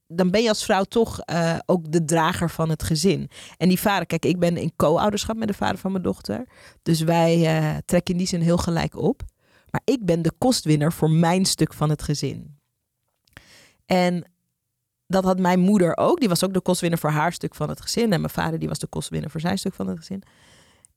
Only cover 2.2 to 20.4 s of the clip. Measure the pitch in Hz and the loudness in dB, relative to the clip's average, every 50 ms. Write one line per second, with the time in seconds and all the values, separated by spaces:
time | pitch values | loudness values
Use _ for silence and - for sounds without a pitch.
2.2 | 156 170 175 - 175 160 - - 160 165 156 - - - 165 147 165 196 151 139 | 2 0 0 -2 -4 -4 -2 -2 -2 -2 -2 -2 -2 -2 -2 0 2 2 0 0
3.2 | 139 - - - - - - - - 185 180 - - 220 202 185 170 - 165 160 | -4 -10 -14 -18 -20 -16 -6 0 2 2 2 2 2 0 0 0 -2 -2 -4 -2
4.2 | - 123 175 180 175 170 170 - - 160 - - - 147 165 160 - 214 208 208 | 0 0 0 2 0 0 0 0 -4 -4 -2 2 2 4 4 4 2 0 0 -2
5.2 | - - 226 226 220 214 196 - 208 196 190 185 - 190 190 185 175 190 185 - | -4 -4 -4 -4 -4 -4 -4 -2 -2 -4 -4 -4 -4 -4 -4 -4 -2 -4 -4 -6
6.2 | - - 202 226 254 - _ - - - - _ - 170 170 160 160 165 170 165 | -6 -8 -8 -8 -8 -12 _ -20 -20 -20 -20 _ -2 0 0 0 2 2 2 4
7.2 | 165 165 165 170 165 160 160 160 156 156 151 147 - - 180 175 - - 175 175 | 4 4 4 4 4 2 2 2 0 0 -2 -4 -4 0 0 0 0 0 -2 -2
8.2 | 185 - 185 170 165 170 175 175 - 180 170 156 151 151 - - - 190 277 - | -2 -2 -2 0 2 2 2 2 2 0 -2 -2 -2 -4 -4 -2 -2 -2 -2 -2
9.2 | - - _ _ _ _ _ _ _ _ - - - - 269 247 208 170 165 170 | -6 -16 _ _ _ _ _ _ _ _ -8 -6 -2 -2 -2 0 2 0 0 2
10.2 | 165 160 - - - 262 240 - - 156 151 147 147 160 - - - 156 156 165 | 0 -2 -2 0 0 0 0 0 2 2 2 2 2 0 0 2 2 2 4 4
11.2 | 170 165 180 190 196 - - - 160 - - - 151 151 151 - - - 147 - | 4 4 4 2 2 0 0 0 0 -2 0 -2 0 0 0 -2 -2 -4 -4 -2
12.2 | - 135 - 113 120 - - _ _ _ _ _ _ _ _ _ _ _ _ _ | -4 -6 -8 -8 -14 -18 -20 _ _ _ _ _ _ _ _ _ _ _ _ _
13.2 | _ _ - - _ _ - - - _ _ _ _ - 185 185 180 180 180 170 | _ _ -20 -20 _ _ -20 -20 -20 _ _ _ _ 0 2 2 2 2 0 -2
14.2 | - _ _ _ _ _ _ _ _ _ _ _ _ _ _ _ _ - 180 190 | -6 _ _ _ _ _ _ _ _ _ _ _ _ _ _ _ _ -2 0 0
15.2 | 185 185 185 185 185 180 185 185 180 190 214 208 180 165 - - 131 180 359 339 | 2 2 2 2 2 2 4 4 4 4 4 4 4 2 2 2 2 2 2 2
16.2 | 262 190 170 - 185 190 190 185 - - 180 - 180 170 165 165 - 151 151 151 | 2 0 0 0 0 0 -2 -2 0 0 0 0 0 -2 -2 0 -2 0 0 0
17.2 | 156 175 170 - - 160 - - 151 147 156 - - - - 214 233 220 180 156 | 0 -2 -2 -4 -8 -10 -8 -6 -6 -6 -8 -8 -8 -6 -2 0 0 0 0 0
18.2 | 156 156 - 165 165 165 160 160 156 156 156 - - - - 160 147 - 160 156 | -2 -4 -4 -4 -4 -2 -4 -4 -4 -6 -6 -6 -8 -8 -8 -8 -8 -6 -6 -8
19.2 | - - - 156 156 175 190 196 - 196 - - 196 190 185 165 160 - 190 196 | -6 -6 -8 -6 -4 -4 -4 -4 -4 -6 -8 -8 -8 -8 -8 -10 -10 -12 -14 -14
20.2 | - _ _ _ | -14 _ _ _